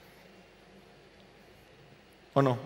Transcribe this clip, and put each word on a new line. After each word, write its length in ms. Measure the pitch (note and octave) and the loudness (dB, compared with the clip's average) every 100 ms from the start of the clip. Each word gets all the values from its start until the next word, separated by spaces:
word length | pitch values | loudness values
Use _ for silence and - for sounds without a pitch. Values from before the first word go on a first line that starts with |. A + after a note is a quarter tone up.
| - - - - - - - - - - - - - - - - - - - - - - - | -20 -20 -20 -20 -20 -20 -20 -20 -20 -20 -20 -20 -20 -20 -20 -20 -20 -20 -20 -20 -20 -20 -6
¿O 80 | C#3 | 0
no? 160 | C3+ A#2 | 0 -2